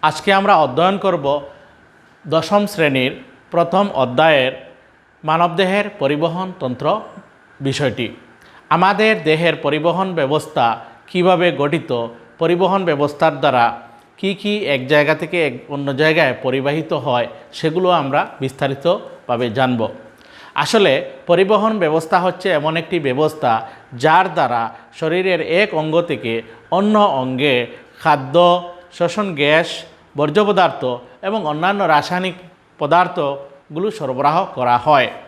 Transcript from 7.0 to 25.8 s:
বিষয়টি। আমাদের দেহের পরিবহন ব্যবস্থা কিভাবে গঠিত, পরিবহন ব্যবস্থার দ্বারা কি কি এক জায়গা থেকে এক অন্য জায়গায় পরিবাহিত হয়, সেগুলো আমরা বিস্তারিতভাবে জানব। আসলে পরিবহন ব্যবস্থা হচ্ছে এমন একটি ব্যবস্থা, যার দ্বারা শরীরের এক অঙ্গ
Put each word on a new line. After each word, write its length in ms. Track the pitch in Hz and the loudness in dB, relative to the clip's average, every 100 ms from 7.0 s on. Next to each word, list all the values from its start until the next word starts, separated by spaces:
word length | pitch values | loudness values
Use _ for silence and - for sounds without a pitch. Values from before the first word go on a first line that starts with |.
| - - - _ _ _ | -6 -20 -20 _ _ _
বিষয়টি। 480 | 139 131 143 110 113 - - - - - _ | -6 -2 -2 -2 -8 -10 -20 -20 -20 -20 _
আমাদের 540 | 160 185 202 220 214 | 2 2 2 0 0
দেহের 320 | 156 156 165 147 | 0 2 0 0
পরিবহন 580 | 147 151 160 165 190 | -2 0 0 -2 -4
ব্যবস্থা 680 | 165 135 151 - - 120 107 - - - | -2 -2 -2 -2 0 0 -2 -10 -20 -8
কিভাবে 440 | 180 180 180 175 139 | 0 2 4 2 0
গঠিত, 500 | 143 156 - 123 117 117 - - | -2 -2 -4 -4 -4 -10 -20 -4
পরিবহন 460 | 165 175 185 196 180 | 0 2 2 2 0
ব্যবস্থার 540 | 143 147 143 160 147 | 0 -2 2 0 2
দ্বারা 420 | 147 127 117 110 - - _ _ | 0 4 2 0 -16 -20 _ _
কি 160 | 196 | -6
কি 320 | 190 208 208 139 | -4 -4 -4 -2
এক 220 | 139 127 | -4 2
জায়গা 280 | 147 143 127 | 2 4 0
থেকে 320 | 165 175 151 | -2 -2 -2
এক 60 | 123 - | -4 -10
অন্য 280 | 143 139 135 | -8 -6 0
জায়গায় 380 | 156 160 143 120 | 2 4 2 0
পরিবাহিত 520 | 131 131 135 151 156 | -2 -2 -2 -4 -2
হয়, 340 | 156 127 123 113 - - | -4 0 0 -2 -8 -20
সেগুলো 380 | - 160 165 185 | -6 -2 0 2
আমরা 380 | 175 135 143 190 - | 2 2 -2 -2 -6
বিস্তারিতভাবে 1080 | 135 - 139 135 170 202 - - - 120 120 | -8 -4 -4 -2 -2 -2 -4 -18 -6 -2 -2
জানব। 400 | 110 131 123 107 - - - - - - - | 0 0 0 -2 -6 -20 -20 -20 -20 -8 -2
আসলে 560 | - 226 190 135 180 - - | 2 4 4 2 -2 -14 0
পরিবহন 520 | 175 190 214 220 214 | 2 4 2 2 0
ব্যবস্থা 400 | 165 160 - 185 | 0 0 0 0
হচ্ছে 300 | 180 180 202 | 0 -2 -2
এমন 280 | 156 151 160 | 0 0 -4
একটি 220 | 165 175 | -4 -4
ব্যবস্থা, 680 | 139 127 156 156 131 113 - - - | -2 0 -2 0 0 0 -2 -18 -18
যার 400 | 123 147 165 185 | -2 4 4 4
দ্বারা 400 | 165 143 120 113 - - - | 0 0 0 -4 -8 -20 -8
শরীরের 460 | 160 175 185 175 | -4 -2 0 -2
এক 320 | 151 175 208 | 0 0 0
অঙ্গ 280 | 160 | -2